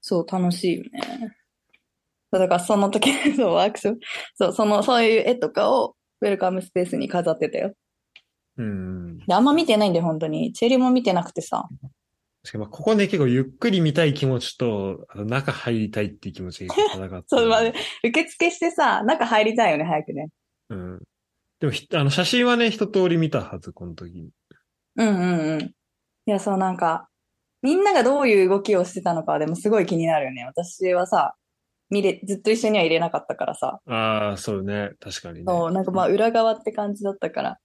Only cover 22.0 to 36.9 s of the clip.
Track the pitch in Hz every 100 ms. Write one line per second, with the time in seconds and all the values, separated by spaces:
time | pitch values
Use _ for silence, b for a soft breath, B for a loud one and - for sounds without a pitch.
22 | 143 143 180 247 240 240 233 220 208 202
23 | 180 170 160 135 98 92 - - 87 82
24 | 90 87 80 _ _ b _ _ _ -
25 | 220 196 180 175 156 156 143 _ _ _
26 | _ _ - 202 202 196 190 180 170 160
27 | - _ _ _ _ _ 254 349 403 349
28 | 240 277 269 208 185 196 202 196 180 190
29 | 175 165 156 151 151 165 214 220 180 175
30 | 165 156 135 131 120 160 175 - 185 180
31 | 185 190 147 - _ _ _ _ _ 202
32 | 190 - 190 196 208 226 226 208 160 160
33 | 165 147 - - - - 131 - - 117
34 | 110 107 104 98 - 101 98 104 101 -
35 | - - 175 170 175 175 170 185 185 185
36 | 180 202 226 233 226 220 - 214 208